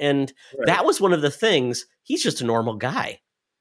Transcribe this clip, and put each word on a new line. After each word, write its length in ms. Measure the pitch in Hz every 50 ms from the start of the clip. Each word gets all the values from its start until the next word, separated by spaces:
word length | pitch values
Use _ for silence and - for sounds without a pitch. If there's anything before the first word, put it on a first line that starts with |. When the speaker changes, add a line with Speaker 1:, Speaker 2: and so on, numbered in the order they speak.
Speaker 1:
And 320 | 147 143 143 139 139 135 - _ - - - 135
Speaker 2:
Right. 80 | 135
Speaker 1:
that 180 | - 170 202 180
was 160 | 311 - -
one 120 | 196 190 175
of 80 | 160 147
the 80 | 147
things. 560 | 143 - - 220 202 147 127 123 120 - - _ _ _ _
He's 200 | - 262 - -
just 180 | 233 143 - 123
a 20 |
normal 300 | 117 113 117 113 117 110
guy, 460 | 107 - 127 165 254 - - 113 - _ _ _ _ _ _ _ _